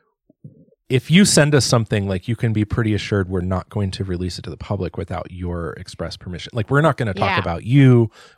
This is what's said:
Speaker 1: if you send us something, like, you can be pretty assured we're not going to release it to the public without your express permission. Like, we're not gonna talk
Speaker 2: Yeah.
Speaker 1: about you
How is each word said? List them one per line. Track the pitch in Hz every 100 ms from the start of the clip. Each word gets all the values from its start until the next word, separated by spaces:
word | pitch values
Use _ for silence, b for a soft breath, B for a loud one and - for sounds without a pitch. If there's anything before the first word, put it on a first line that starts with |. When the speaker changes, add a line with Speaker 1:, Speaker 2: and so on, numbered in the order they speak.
| b b _ _ - _ _ _ _
Speaker 1:
if | 127 -
you | 170
send | 208 - 147 147
us | -
something, | 123 110 107 98
like, | 95 -
you | 117
can | 117
be | 107 104
pretty | - 110
assured | 101 - 104 92
we're | 95
not | 87 92 -
going | 107 98
to | -
release | 95 87 90 -
it |
to | -
the | -
public | - 101 87 -
without | 82 87 -
your | 90 87 87 82
express | - 90 - 82 -
permission. | - 87 -
Like, | - 107
we're | 139
not | 156 131
gonna | 113
talk | 95 101
Speaker 2:
Yeah. | 180
Speaker 1:
about | 90 85
you | 107 139 131 123 110 B B